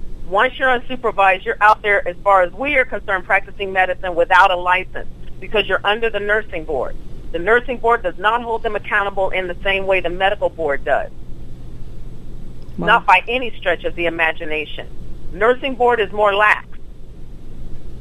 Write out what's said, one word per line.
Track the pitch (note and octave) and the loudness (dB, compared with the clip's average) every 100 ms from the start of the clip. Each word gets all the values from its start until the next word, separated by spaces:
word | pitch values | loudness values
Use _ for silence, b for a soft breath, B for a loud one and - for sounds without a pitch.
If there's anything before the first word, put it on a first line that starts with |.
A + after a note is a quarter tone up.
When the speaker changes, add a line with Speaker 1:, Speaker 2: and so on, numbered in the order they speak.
| - - - | -6 -4 -2
Speaker 1:
Once | F#3+ B3+ B3+ | 2 2 2
you're | C4 | 2
unsupervised, | B3 - B3+ A3+ G3+ G3 F#3+ | 2 0 -4 -2 2 4 2
you're | A3 - | -2 2
out | G#3 G#3+ | 4 4
there, | G#3+ G3+ - | 4 2 0
as | E3+ | -2
far | G3+ G3 | 4 6
as | F3+ | 4
we | G3 C#4 C#4+ | 0 0 0
are | |
concerned, | A#3+ G#3 - F#3+ | 0 -2 -4 -4
practicing | - G3 G3 - G3 | 2 0 0 -6 -2
medicine | F#3+ F#3 F3+ F#3 | 2 2 0 -2
without | E3 E3+ F3+ G3 | 0 4 6 6
a | F3+ | 4
license | F3+ F#3 F#3 - - - - - | 2 0 0 -6 -6 -6 -8 -8
because | - G#3+ G3 | -2 -2 0
you're | F#3 | 0
under | G3+ G#3+ A3+ | 0 0 0
the | G#3 | -2
nursing | G#3 G#3+ G#3 F3 | 0 0 0 -8
board. | D#3 C#3 G#2+ - - - - | -4 -4 -2 -4 -6 -8 -4
The | E3 | -2
nursing | F3 A#3+ A#3+ A#3 | 2 2 2 0
board | A3+ A#3 | 2 2
does | F3+ D#3 | 0 -2
not | G3+ A#3 | 0 0
hold | A#3 A3+ | -2 -4
them | A3+ A3+ | -2 -4
accountable | - G#3+ G3+ G3 F#3+ | -2 0 0 0 0
in | F#3 F#3 | 0 -4
the | E3+ | -4
same | G3 F#3+ G3 | -2 0 2
way | F#3 | 2
the | F3 | 0
medical | F3 F#3+ G3+ F3+ | 0 0 2 -2
board | - D#3 C#3 | -2 -2 0
does. | D3+ B2+ - - - - - - - - - - - - - - - - - - | 2 0 0 -8 -6 -6 -6 -8 -8 -6 -6 -6 -6 -6 -6 -6 -6 -6 -8 -2
Speaker 2:
Wow. | F3 | 4
Speaker 1:
Not | A3+ - | 4 6
by | F#3 G3+ | 4 4
any | B3 A#3+ - | -2 -2 -2
stretch | F#3 E3 | -2 0
of | E3+ | -2
the | E3 E3+ | -2 -2
imagination. | E3 D#3+ D#3+ D#3+ D3+ - - - - - - - | 2 0 0 -2 -4 -4 -8 -6 -6 -4 -2 -2
Nursing | E3 A3 B3+ C#4 | 2 2 2 0
board | A#3+ A#3+ A#3 | 2 2 2
is | F#3+ | 0
more | G3+ G#3 | 2 2
lax. | G3 G#3 E3 - - - - - - - - - - - - - - | 6 4 4 0 -10 -10 -10 -12 -10 -10 -10 -8 -6 -4 -2 -4 -6